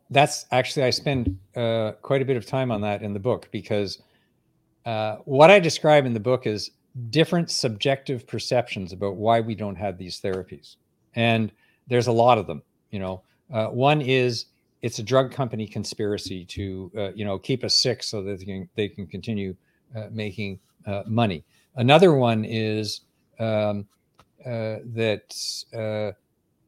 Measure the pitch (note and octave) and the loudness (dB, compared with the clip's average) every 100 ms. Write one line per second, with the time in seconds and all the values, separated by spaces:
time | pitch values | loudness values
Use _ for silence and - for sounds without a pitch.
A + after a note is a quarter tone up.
0 | - C#3 D3 - - - - D3+ B2+ - | 0 4 4 0 -2 0 0 0 0 0
1 | D3+ C3+ G2+ F#2+ - B2 A#2 A2+ G#2+ - | -2 -2 -2 -6 -8 -6 -2 0 -2 -6
2 | - C3+ C3 B2 - C3+ B2+ G#2+ G#2 G2+ | -2 0 0 -2 -2 -4 -2 -2 -2 -4
3 | G#2+ G2+ A#2+ G2+ - G#2+ - G#2+ F#2+ - | -4 -4 -2 -4 -4 -10 -4 -2 -2 -6
4 | _ _ _ _ _ _ _ _ A#2 A2 | _ _ _ _ _ _ _ _ -6 -4
5 | A2 G#2 - C3+ E3 G3+ E3 - D3+ D3+ | -4 -6 0 8 10 10 6 2 6 6
6 | C3 A2+ B2 B2+ A#2 G#2 - - _ B2+ | 6 0 0 0 0 -4 -6 -14 _ -14
7 | A2+ D3 D#3+ F3 E3 - C3 G#2 C#3 C3+ | -2 2 2 2 0 -2 -4 -2 -2 -2
8 | - B2 - A#2 - B2 A#2 G#2+ F2+ G#2+ | -2 -8 -6 -8 -2 0 0 -6 -10 -6
9 | G2+ G2 G#2+ A#2 A2+ G#2 G#2 F#2 G2+ F2+ | -6 -2 2 2 0 -6 -8 -6 -8 -8
10 | F#2 - G2+ F#2 F2+ - - - _ _ | -12 -8 -4 -4 -6 -14 -20 -20 _ _
11 | _ A#2+ A#2 A2+ G#2+ - _ _ - B2 | _ 0 2 2 0 -6 _ _ -2 0
12 | A#2 A#2 A#2+ A2+ E2 D2 - _ _ G2+ | 2 4 6 6 2 -8 -14 _ _ -8
13 | F#2 F#2 - _ - A#2 G#2+ A#2+ C3+ D3+ | -8 -8 -14 _ -8 -4 -4 0 2 2
14 | C3 C3 B2 A2+ - _ _ _ A#2+ - | 2 2 2 -2 -8 _ _ _ -8 -8
15 | G#2 C3 C3 - B2 A2 G#2 G#2+ G2 - | 0 2 2 -2 -6 -6 -8 -8 -8 -4
16 | G#2 G2+ - F#2 F2 - G2 F#2 F#2 A2 | -4 -4 -6 -12 -10 -8 -8 -8 -10 -8
17 | G2 G2+ G#2 F#2+ - B2+ A2 G#2+ C3 A2 | -8 -6 -6 -6 -4 -4 0 2 2 -2
18 | - G#2+ F#2+ F#2+ F#2+ F#2+ F2+ - G2+ G#2 | -6 -8 -6 -8 -8 -10 -8 -4 -4 -6
19 | F#2 G2 A#2 G#2+ F#2+ F2+ _ _ _ A2+ | -12 -10 -6 -6 -6 -10 _ _ _ -16
20 | G#2 A2 G#2 G2+ G2 F#2 _ _ G#2 G2+ | -12 -8 -8 -8 -8 -10 _ _ -8 -8
21 | A2 A2+ A2 D#2+ - _ _ C3 B2 D#3 | -4 0 0 -2 -10 _ _ 0 6 8
22 | F#3 C#3 A#2+ A2 G#2+ A2+ G#2+ G#2+ G2+ - | 8 6 4 2 -2 -4 -2 -2 -4 -8
23 | - _ _ - A2+ G#2+ G#2 G2+ G2 _ | -14 _ _ -8 -2 0 0 -2 -8 _
24 | _ _ _ _ B2+ A#2 A2 G#2+ A#2+ A2+ | _ _ _ _ -10 -6 -6 -8 -8 -2
25 | A2+ G2+ - - - - - A2+ A2 G#2+ | 0 0 -6 -12 -10 -10 -10 -8 -6 -4
26 | G#2 - _ _ _ _ | -6 -8 _ _ _ _